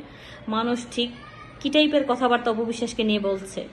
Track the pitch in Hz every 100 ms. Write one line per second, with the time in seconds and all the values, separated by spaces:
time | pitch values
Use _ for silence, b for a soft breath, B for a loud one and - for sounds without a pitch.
0 | B B B B - 214 233 240 - -
1 | 240 - - - - - 285 302 302 294
2 | 277 247 254 240 240 214 226 226 233 -
3 | 214 208 196 190 190 - -